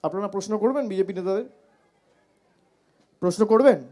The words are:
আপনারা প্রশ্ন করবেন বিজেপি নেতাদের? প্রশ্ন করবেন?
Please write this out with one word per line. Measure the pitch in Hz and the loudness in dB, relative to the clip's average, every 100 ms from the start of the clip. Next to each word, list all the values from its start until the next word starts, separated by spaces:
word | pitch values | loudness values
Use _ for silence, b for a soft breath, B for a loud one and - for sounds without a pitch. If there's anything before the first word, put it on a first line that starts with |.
আপনারা | 160 180 202 | -6 -6 -6
প্রশ্ন | 196 202 214 | -6 -6 -2
করবেন | 214 269 247 | 0 -2 -4
বিজেপি | 190 190 185 | -2 -4 -4
নেতাদের? | 185 196 254 _ _ _ _ _ _ _ _ _ _ _ _ _ _ _ _ _ | -4 -4 -6 _ _ _ _ _ _ _ _ _ _ _ _ _ _ _ _ _
প্রশ্ন | 180 180 214 | -4 0 2
করবেন? | 220 269 180 123 | 6 6 4 -4